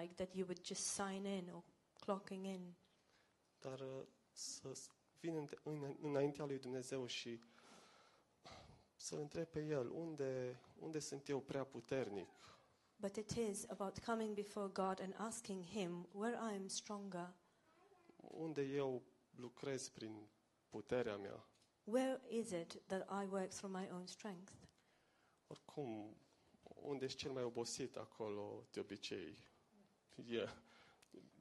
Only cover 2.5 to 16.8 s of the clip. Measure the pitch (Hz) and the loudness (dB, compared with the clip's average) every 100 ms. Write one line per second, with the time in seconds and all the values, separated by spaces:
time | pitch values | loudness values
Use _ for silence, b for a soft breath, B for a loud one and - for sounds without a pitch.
2.5 | 185 180 175 - b b b b b _ | -4 -6 -12 -20 b b b b b _
3.5 | _ 135 131 135 131 - - _ - - | _ -6 -4 -4 -4 -6 -14 _ -8 -6
4.5 | - 139 131 - - _ - 165 160 143 | -6 -6 -6 -10 -16 _ -4 0 0 0
5.5 | - 151 151 139 - 151 139 143 143 143 | -4 -2 0 0 0 4 6 6 4 0
6.5 | 135 127 127 127 135 123 - 120 117 B | 0 0 -2 0 0 0 -2 -2 -6 B
7.5 | B B B B B B B B _ B | B B B B B B B B _ B
8.5 | B B B B _ - 156 147 165 160 | B B B B _ -4 -2 0 0 0
9.5 | 156 151 147 120 139 165 147 135 131 123 | 2 4 4 4 0 -2 2 2 2 0
10.5 | 127 - - 156 156 143 139 143 135 131 | -4 -12 -8 -2 -2 0 -4 2 0 2
11.5 | 139 131 120 - 135 110 101 82 B B | 0 0 -4 2 2 4 0 -4 B B
12.5 | B B B B - 202 202 214 233 220 | B B B B -4 -2 -2 -2 2 2
13.5 | 196 - 190 196 - - 226 220 208 202 | 2 -4 0 0 0 2 4 4 0 0
14.5 | 214 196 190 190 190 190 190 220 226 - | 0 0 4 4 4 0 -2 -2 -2 -2
15.5 | 190 170 214 175 175 180 196 226 233 226 | -4 0 0 2 0 -4 0 2 2 2
16.5 | 196 190 - | 0 0 -2